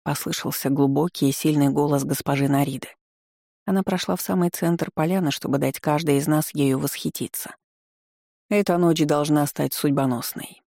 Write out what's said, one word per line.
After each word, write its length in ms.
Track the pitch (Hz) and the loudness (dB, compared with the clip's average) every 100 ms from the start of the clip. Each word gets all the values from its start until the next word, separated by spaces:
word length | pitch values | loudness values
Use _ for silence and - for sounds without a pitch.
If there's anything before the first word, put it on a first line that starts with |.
послышался 680 | - 147 - - - - 135 | -6 -4 -4 -6 -6 -4 0
глубокий 580 | 139 139 143 175 - 139 | 2 2 2 0 0 0
и 40 | |
сильный 360 | - 156 151 139 | 2 2 4 2
голос 340 | 147 147 143 | 2 2 0
госпожи 440 | 139 139 - 139 139 | 0 -4 -2 0 2
Нариды. 400 | 139 139 131 - - _ _ _ _ _ _ - | 2 0 -4 -12 -20 _ _ _ _ _ _ -2
Она 160 | 190 | 0
прошла 340 | - 185 - 185 | 0 -2 -2 -4
в 60 | |
самый 260 | - 185 175 | -2 0 0
центр 420 | - 170 170 160 | 0 -2 0 -2
поляны, 380 | - 160 190 151 | -2 -2 0 -2
чтобы 260 | - - 139 | -2 -2 0
дать 220 | 135 - | 0 -2
каждой 360 | 156 147 156 139 | -2 0 2 2
из 100 | 151 | 2
нас 280 | 151 - | 0 0
ею 240 | 151 139 135 | 0 0 0
восхититься. 760 | 143 - - - 120 - - - _ _ _ _ _ _ _ _ - | -2 -4 -6 -6 -8 -10 -14 -16 _ _ _ _ _ _ _ _ -2
«Эта 300 | 208 196 175 | 0 2 4
ночь 260 | 170 160 | 4 4
должна 420 | 151 147 147 151 147 | 2 2 2 2 2
стать 280 | - 139 | -2 -4
судьбоносной. 880 | - 151 139 135 120 - - - - _ | 0 0 2 0 -2 -6 -10 -12 -18 _